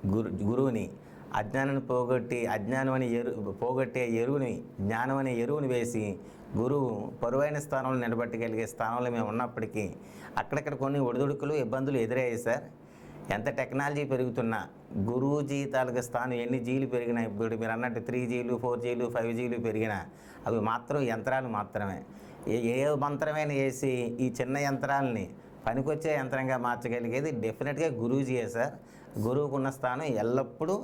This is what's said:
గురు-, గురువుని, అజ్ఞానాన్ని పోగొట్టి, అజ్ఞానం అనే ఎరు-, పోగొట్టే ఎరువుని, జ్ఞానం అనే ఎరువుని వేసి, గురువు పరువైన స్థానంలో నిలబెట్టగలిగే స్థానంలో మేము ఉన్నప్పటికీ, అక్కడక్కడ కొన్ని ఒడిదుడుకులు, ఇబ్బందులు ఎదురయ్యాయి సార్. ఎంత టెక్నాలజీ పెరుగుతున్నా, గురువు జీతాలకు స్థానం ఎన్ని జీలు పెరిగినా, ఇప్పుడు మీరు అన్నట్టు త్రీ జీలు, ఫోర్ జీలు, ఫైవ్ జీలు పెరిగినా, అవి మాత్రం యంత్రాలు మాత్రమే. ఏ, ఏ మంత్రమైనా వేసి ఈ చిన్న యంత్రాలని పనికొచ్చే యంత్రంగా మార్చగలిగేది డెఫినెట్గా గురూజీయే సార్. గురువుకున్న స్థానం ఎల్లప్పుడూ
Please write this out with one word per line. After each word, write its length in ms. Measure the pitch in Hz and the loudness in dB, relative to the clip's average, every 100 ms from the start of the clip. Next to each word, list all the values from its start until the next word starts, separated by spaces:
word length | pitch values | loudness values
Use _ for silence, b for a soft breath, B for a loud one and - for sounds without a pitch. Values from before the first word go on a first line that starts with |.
| 98 | 2
గురు-, 220 | 104 107 95 101 | 2 0 0 2
గురువుని, 420 | 120 135 110 95 - B B B | 4 4 2 -2 -8 B B B
అజ్ఞానాన్ని 480 | - 107 131 135 139 123 | -4 0 0 2 0 2
పోగొట్టి, 560 | 127 123 127 110 123 110 | 0 4 2 2 -2 0
అజ్ఞానం 460 | 107 101 131 135 | 0 0 0 2
అనే 160 | 131 127 117 | 2 2 2
ఎరు-, 160 | 123 107 101 95 | 0 -2 -4 -2
పోగొట్టే 480 | 120 131 127 127 120 113 | 0 0 0 0 2 2
ఎరువుని, 400 | 120 143 127 - - - | 2 2 0 -2 -8 -4
జ్ఞానం 360 | 98 113 127 135 | 0 2 2 2
అనే 160 | 135 120 | 2 0
ఎరువుని 260 | 120 151 135 | 0 0 2
వేసి, 360 | 123 117 117 104 92 B B B 101 | 2 0 0 -2 -4 B B B 0
గురువు 560 | 120 143 127 104 104 - | 2 2 2 0 -6 -2
పరువైన 360 | 120 131 147 147 | 0 4 2 0
స్థానంలో 420 | 147 135 131 131 120 | -2 0 0 0 0
నిలబెట్టగలిగే 600 | 117 117 117 113 110 113 | 0 -2 -2 -2 0 -2
స్థానంలో 440 | - 113 120 123 | -2 0 0 0
మేము 180 | 117 107 | 0 0
ఉన్నప్పటికీ, 560 | 110 123 - 110 110 101 - B B B - | 0 -2 -2 -4 -2 -4 -6 B B B -4
అక్కడక్కడ 360 | - 143 143 | -2 -2 -2
కొన్ని 260 | 139 135 139 127 | -2 0 2 2
ఒడిదుడుకులు, 460 | 123 139 139 147 | 4 2 2 0
ఇబ్బందులు 440 | 151 120 131 135 139 | 0 0 0 2 2
ఎదురయ్యాయి 400 | 113 127 123 113 | 2 2 2 0
సార్. 260 | 117 120 - - B B B B - | 0 0 -2 -18 B B B B -2
ఎంత 140 | 98 123 | 0 0
టెక్నాలజీ 560 | 127 127 131 143 147 | 0 -2 0 0 0
పెరుగుతున్నా, 560 | 139 131 127 117 113 113 85 - - - 98 | 0 2 2 2 0 0 -4 -14 -6 -2 0
గురువు 300 | 123 139 147 | 2 2 2
జీతాలకు 600 | 139 139 139 131 127 123 | 2 0 2 2 2 0
స్థానం 320 | 120 120 127 | 0 -2 0
ఎన్ని 260 | 123 120 131 | 0 0 0
జీలు 280 | 117 131 135 | 2 0 2
పెరిగినా, 340 | 123 120 117 | 0 0 0
ఇప్పుడు 340 | 117 101 113 113 | 0 0 0 0
మీరు 160 | 113 | 0
అన్నట్టు 280 | 113 123 117 | 0 0 -2
త్రీ 260 | 113 123 120 | -2 -2 0
జీలు, 300 | 123 120 123 | -2 0 0
ఫోర్ 180 | 123 120 | 0 0
జీలు, 260 | 120 120 123 | 0 0 0
ఫైవ్ 180 | 120 113 | 0 0
జీలు 240 | 117 123 120 | 0 0 0
పెరిగినా, 400 | 117 107 110 98 85 B B B - | 0 0 0 -2 -6 B B B -2
అవి 140 | 113 | 0
మాత్రం 400 | 104 120 120 143 | 2 0 0 0
యంత్రాలు 460 | 127 113 127 131 131 | 2 0 0 0 0
మాత్రమే. 500 | 107 104 107 101 85 - B B B - | -4 -2 -2 -2 -4 -10 B B B -2
ఏ, 80 | 113 117 | 0 2
ఏ 200 | 123 143 | 2 2
మంత్రమైనా 600 | 151 143 143 151 151 151 | 2 0 0 -2 0 0
వేసి 360 | 139 135 123 139 127 117 120 | 2 2 2 0 0 -2 0
ఈ 140 | 127 117 | -2 0
చిన్న 180 | 123 139 | -2 0
యంత్రాలని 720 | 143 131 135 139 135 113 90 - B B - | 0 0 0 2 2 0 -4 -10 B B -2
పనికొచ్చే 440 | 120 135 151 156 147 | 0 0 0 0 0
యంత్రంగా 360 | 131 131 131 131 | 0 0 0 0
మార్చగలిగేది 720 | 123 120 120 120 117 127 151 | 0 0 -2 -2 0 0 0
డెఫినెట్గా 580 | 127 110 110 139 143 160 117 | 0 -2 -2 -2 0 0 2
గురూజీయే 460 | 117 135 131 127 110 | 2 4 4 2 0
సార్. 240 | 117 135 - B B B 107 110 | 0 0 -2 B B B 0 2
గురువుకున్న 440 | 135 147 135 135 | 4 2 0 0
స్థానం 360 | 131 127 127 156 113 | 0 -2 0 0 2
ఎల్లప్పుడూ 520 | 110 127 135 - 160 190 | 4 2 0 -2 0 0